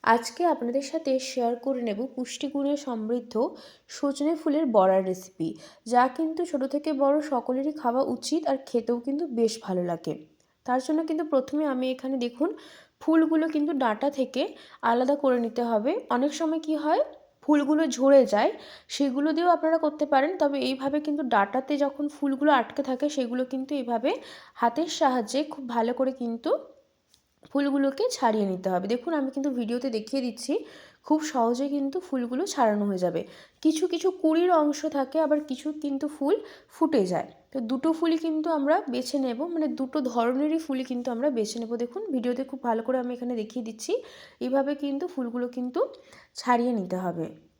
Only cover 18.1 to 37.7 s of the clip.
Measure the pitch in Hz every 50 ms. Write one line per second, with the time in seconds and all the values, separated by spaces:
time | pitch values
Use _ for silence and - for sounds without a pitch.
18.1 | 277 269 247 - 208 208 240 370 440 - - - - - _ _ - - 285 277
19.1 | 247 277 285 311 302 320 349 359 339 320 320 320 330 320 320 302 302 302 302 285
20.1 | 294 262 277 320 381 - 302 285 277 277 254 262 269 262 269 277 285 302 294 311
21.1 | 294 294 302 240 233 208 196 202 - 254 269 - 294 269 285 277 277 - 294 294
22.1 | - - 285 277 269 262 294 302 285 254 226 - - - 262 254 262 254 294 294
23.1 | 294 285 247 226 240 254 254 254 269 262 269 269 294 277 247 233 240 220 233 294
24.1 | 427 - - - - - - - _ - 240 233 233 302 330 320 - - 330 262
25.1 | 254 254 220 214 - 277 311 311 294 285 269 240 233 233 226 233 247 240 262 262
26.1 | 262 262 240 233 226 233 - 311 523 - - - - _ _ _ _ _ _ _
27.1 | _ _ _ _ _ _ _ - - 285 285 285 269 277 269 269 269 - 427 494
28.1 | 494 - 269 226 214 220 208 196 185 180 185 190 185 180 190 202 233 240 247 339
29.1 | 330 294 269 262 262 277 269 285 254 247 233 208 240 247 247 269 226 220 214 -
30.1 | - 269 247 247 220 - - - 302 453 - - - - - - _ _ _ -
31.1 | - - - - - 254 226 226 240 240 277 277 285 285 277 277 269 370 359 -
32.1 | 277 254 240 233 247 262 370 403 - 294 240 220 208 208 202 202 196 185 180 175
33.1 | 156 165 - - - - - _ _ _ - 320 311 311 359 349 359 320 - 381
34.1 | 370 - - 311 311 330 349 359 359 320 302 294 285 - - 311 277 277 262 262
35.1 | - 320 320 277 302 294 302 - 262 - - 311 302 302 - 285 277 269 294 294
36.1 | 302 - 277 285 392 - - - - - _ _ - - 330 302 294 240 190 180
37.1 | 180 160 - - - - _ _ - 269 226 220